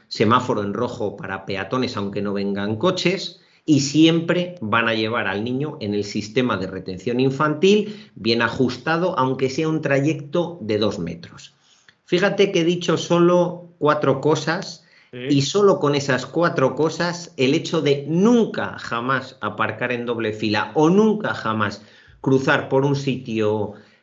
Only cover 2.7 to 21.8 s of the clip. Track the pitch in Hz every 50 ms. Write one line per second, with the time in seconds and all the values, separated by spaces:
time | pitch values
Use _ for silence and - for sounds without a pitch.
2.7 | 113 110 170 185 180 - - 175 190 180 - - - - _ _ _ _ _ 160
3.7 | 151 127 139 - - 151 160 160 165 165 165 175 165 175 175 175 - - 110 104
4.7 | 107 117 113 113 113 110 110 110 120 117 101 95 95 101 110 123 127 131 147 156
5.7 | 151 - 113 101 104 104 101 - - 107 - - - 131 127 123 107 92 92 90
6.7 | 92 92 82 92 92 87 - 120 120 127 131 135 135 - 151 151 147 - 185 190
7.7 | 208 214 202 - - - - - _ - 95 113 117 117 117 113 - - 127 123
8.7 | 120 - - 160 165 170 180 180 - - - 131 131 127 135 127 127 160 160 156
9.7 | 160 151 151 139 139 139 139 156 156 139 - - - 175 165 175 - - 110 104
10.7 | 107 104 110 101 - 90 85 85 85 - - - - - - - _ _ _ _
11.7 | _ _ _ _ _ _ _ - 180 175 202 196 202 202 196 196 - 170 160 170
12.7 | 180 170 - - 160 - - - 170 175 170 175 180 180 175 165 - - - -
13.7 | - _ 143 147 151 - 143 135 - 135 - 147 156 143 - 160 165 190 - -
14.7 | - - _ _ _ _ _ _ - 123 127 139 143 139 139 - - 202 208 190
15.7 | 180 - 151 143 143 139 - - 127 127 - - - 165 170 165 165 135 135 123
16.7 | - - 151 160 160 165 170 175 170 - - - - - 127 131 151 160 - -
17.7 | 175 160 139 147 139 143 143 147 160 175 196 240 247 233 208 - - - 101 92
18.7 | - - - - 120 117 117 131 135 123 123 - - - 107 104 - - 110 107
19.7 | 110 - 123 123 123 120 120 120 117 113 113 107 107 - 113 107 104 107 - -
20.7 | - 156 151 165 185 208 220 214 202 - - 117 107 - - 113 110 107 104 101
21.7 | - -